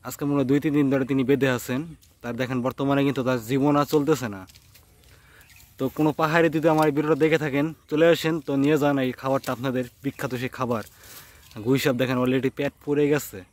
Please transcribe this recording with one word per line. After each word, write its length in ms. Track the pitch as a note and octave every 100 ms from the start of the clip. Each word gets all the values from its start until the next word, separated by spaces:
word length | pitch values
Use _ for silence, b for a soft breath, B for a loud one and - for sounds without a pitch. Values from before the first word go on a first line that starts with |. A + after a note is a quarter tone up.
| B2+
আজকে 140 | - C#3+
মনে 100 | C#3+
হয় 80 | B2+
দুই 80 | C#3+
তিন 100 | D#3 D3
দিন 100 | C#3+
ধরে 120 | C3+ C3
তিনি 100 | C3+ B2+
বেঁধে 200 | C#3 C3+ B2
আছেন। 240 | - B2+ E3+ D3+ - _
তার 120 | A#2+ A#2
দেখেন 160 | B2+ B2+ B2
বর্তমানে 360 | - C#3 C#3 C#3
কিন্তু 140 | C3+ B2
তার 120 | B2+ A2
জীবন 240 | C3+ C#3+ D3
আর 60 | C#3+
চলতেছে 360 | D#3 C#3+ D3+ A#2+ G2
না। 80 | F#2 - _ - _ _ b b b b b b - -
তো 100 | C3 -
কোনো 140 | D#3 C#3+
পাহাড়ে 260 | D#3+ E3 E3 D#3+
যদি 120 | D#3
আমার 120 | D#3 D#3
এই 40 | D3
ভিডিওটা 200 | D3+ D#3
দেখে 160 | D#3 D#3+ D3+
থাকেন, 200 | C3+ D#3 D#3 _
চলে 140 | D#3 E3
আসেন, 220 | D#3+ D#3+ E3 C#3+
তো 60 | C#3
নিয়ে 140 | C#3 D3+
যান 140 | C#3+ C#3 B2+
এই 60 | A#2+
খাবারটা, 280 | C3+ C3+ - B2
আপনাদের 300 | C3+ B2+ B2 _
বিখ্যাত 280 | C#3 - C#3 B2
সেই 100 | B2+ -
খাবার 260 | B2+ A#2 G2+ B B B B B B A2+ G#2+
গুইসাপ। 300 | C3+ C#3+ B2
দেখেন 160 | B2+ B2+
already 280 | B2+ C3 B2+ -
পেট 160 | C#3+ _ -
পড়ে 180 | C#3+ D3
গেছে। 280 | D3 - G2 F2+